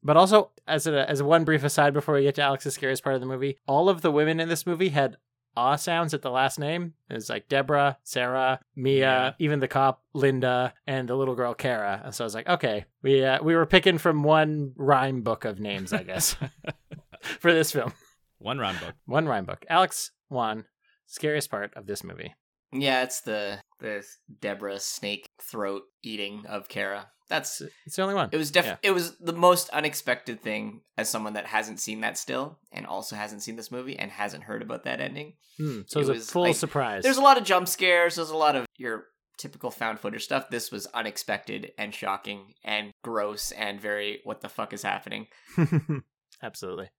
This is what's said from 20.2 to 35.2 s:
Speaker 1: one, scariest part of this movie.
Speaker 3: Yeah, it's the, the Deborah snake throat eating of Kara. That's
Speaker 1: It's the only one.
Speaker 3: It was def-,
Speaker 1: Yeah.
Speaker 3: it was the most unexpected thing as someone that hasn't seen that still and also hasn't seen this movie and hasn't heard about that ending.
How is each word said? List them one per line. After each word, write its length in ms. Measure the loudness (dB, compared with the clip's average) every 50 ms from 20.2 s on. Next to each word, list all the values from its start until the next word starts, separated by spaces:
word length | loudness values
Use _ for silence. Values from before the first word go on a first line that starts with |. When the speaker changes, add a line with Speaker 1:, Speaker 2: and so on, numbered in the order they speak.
| _ _
Speaker 1:
one, 380 | -4 -2 -2 -2 -4 -6 -10 _ _ _ _ _ _ _ _
scariest 440 | _ -12 -4 -2 0 0 0 -2 -4
part 240 | -6 -6 -6 -8 _
of 100 | -14 -8 -8
this 160 | -8 -8 -8
movie. 320 | -12 -14 -12 -14 -16 -16 _ _ _ _ _ _ _ -6
Speaker 3:
Yeah, 300 | -2 0 2 2 2 0
it's 180 | -2 -6 -8
the, 380 | -6 -6 -4 -4 -4 -6 -8 -10 -14 _ _ _
the 240 | -10 -8 -8 -8 -10 -14 -20 _ _ _ -20 _
Deborah 380 | -8 -8 -8 -6 -6 -8 -6 -6
snake 480 | -6 -8 -8 -6 -6 -6 -6 -6 -8 -16 _ _
throat 420 | -16 -12 -6 -4 -4 -4 -4 -6 -10 _ _ _ -14
eating 420 | -12 -8 -8 -8 -8 -8 -12 -14
of 220 | -10 -10 -10 -10 -10
Kara. 400 | -8 -6 -4 -4 -6 -8 -10 _ _ _ _ _
That's 320 | -6 -4 -4 -6 -10 -10 -12 -14 _ _ _
Speaker 1:
It's 100 | -12 -6
the 60 | -4
only 140 | -4 -2 0
one. 140 | -2 -2 0 0
Speaker 3:
It 40 | -2
was 140 | -2 2
def-, 140 | 2 2 2
Speaker 1:
Yeah. 100 | 2 -4 -2 0
Speaker 3:
it 80 | 0
was 260 | 2 2 0 -4 -8 _
the 140 | -6 -6 -2
most 360 | 6 6 6 6 6 2 -2
unexpected 720 | -4 -2 -2 -2 -4 -4 -2 -2 -4 -2 -4 -12 -12 -8
thing 400 | -6 -6 -6 -6 -6 -8 -12 -16 _ _ _ -6
as 120 | -4 -2
someone 240 | -2 -4 -4 -6 -6
that 140 | -8 -8 -2
hasn't 320 | -2 -2 -2 -2 -8 -10
seen 220 | -8 -8 -8 -4
that 160 | -4 -4 -4 -6
still 420 | -8 -6 -6 -6 -6 -6 -10 _ _ _
and 140 | _ -14 -12
also 300 | -10 -10 -10 -10 -10 -10
hasn't 260 | -10 -10 -10 -10 -12 -12
seen 120 | -12 -12
this 160 | -12 -12 -12
movie 260 | -12 -10 -10 -10 -8 -8
and 140 | -10 -10
hasn't 320 | -6 -6 -6 -6 -6 -10 -12
heard 180 | -10 -10 -10
about 220 | -8 -8 -10 -10 -6
that 160 | -8 -6 -6
ending. 340 | -6 -8 -8 -10